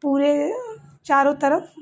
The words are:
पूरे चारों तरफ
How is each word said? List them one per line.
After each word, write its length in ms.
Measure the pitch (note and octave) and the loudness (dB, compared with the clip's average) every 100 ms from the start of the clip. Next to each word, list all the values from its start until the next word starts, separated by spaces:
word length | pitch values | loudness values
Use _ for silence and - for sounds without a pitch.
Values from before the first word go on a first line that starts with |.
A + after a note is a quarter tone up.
पूरे 500 | D4 C#4 C#4+ D4 D4 B4 A#4+ A4 - - - | -2 0 2 0 -2 -6 -10 -16 -20 -16 -2
चारों 280 | C#4 C#4 | 2 2
तरफ 380 | C#4+ C#4 E4 F4+ - | 2 0 0 -4 -6